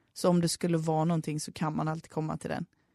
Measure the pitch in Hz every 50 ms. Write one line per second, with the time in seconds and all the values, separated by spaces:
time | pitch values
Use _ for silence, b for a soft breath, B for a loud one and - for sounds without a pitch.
0 | _ _ - - - 185 175 175 170 165 - - - 175 170 160 160 165 160 156
1 | 156 170 170 160 - 160 151 156 - - - - 170 156 156 156 156 156 160 165
2 | - - - 160 156 156 160 156 - 160 - - 170 - _ _ _ _